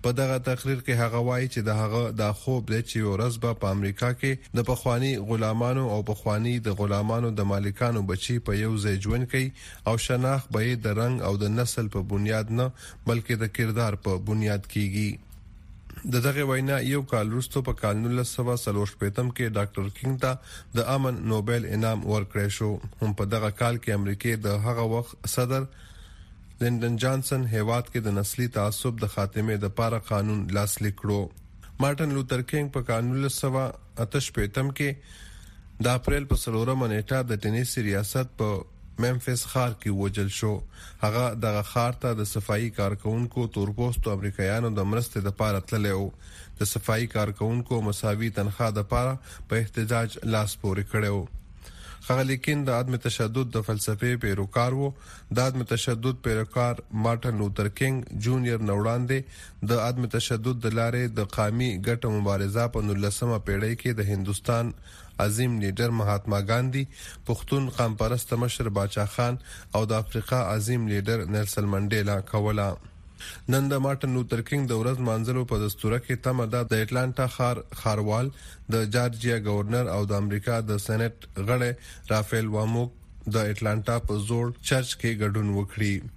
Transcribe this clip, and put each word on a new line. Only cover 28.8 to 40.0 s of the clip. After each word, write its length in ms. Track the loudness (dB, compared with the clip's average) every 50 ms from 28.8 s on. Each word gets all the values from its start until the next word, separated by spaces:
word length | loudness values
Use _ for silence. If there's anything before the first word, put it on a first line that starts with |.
| -2 -2 -2 0
د 100 | -2 -2
خاتمې 500 | 0 -2 -2 -2 0 -2 0 0 0 0
د 80 | 0 -2 0
پاره 240 | 0 0 0 0 -2 -2 0
قانون 320 | 0 0 2 2 0 0 0 0 2
لاسلیک 420 | 2 2 0 0 0 -2 -2 -2 -2
کړو. 200 | -2 0 0 0 0 -4 -8 -18 -20 -20 -20 -20 -20 -18 -2 0 2
مارټین 320 | 2 2 2 0 0 0
لوتر 260 | 0 0 0 0 -2 -2 0
کینګ 240 | 0 0 0 0 -2
په 140 | -4 -2 0
کال 160 | 0 0 2
نولس 320 | 0 0 0 0 0 -2 0 -2
سوه 200 | 0 2 2 0 0 -4 -8 -16 -18 -4 -4 -4
اته 160 | 0 0 -2 -2
شپېتم 480 | 0 0 0 0 0 2 0 0 0 0 0
کې 100 | -2 -2 -2 -4 -10 -20 -18 -18 -18 -18 -18 -18 -18 -18 -20 -20 -20 -20 -6 0 2
د 20 | 2 2 2
اپریل 280 | 2 2 2 2 4 4 2
په 80 | 2 2
څلورمه 480 | 2 2 2 2 2 2 2 2 2
نیټه 280 | 2 0 0 0 0 0 0 0
د 100 | -2 0 0
ټینیسي 400 | 0 2 2 0 0 0 -2 0 2
ریاست 480 | 2 0 0 0 0 -2 -2 -2 -2 -2
په 180 | 0 0 0 -2 -4 -8 -16 -20 -18 -16 -4 0 2
ممفیس 420 | 2 2 0 0 -2 -2 -2 -2 -2 0
ښار 180 | 2 2 2 0 -2
کې 100 | -2 -2 0 2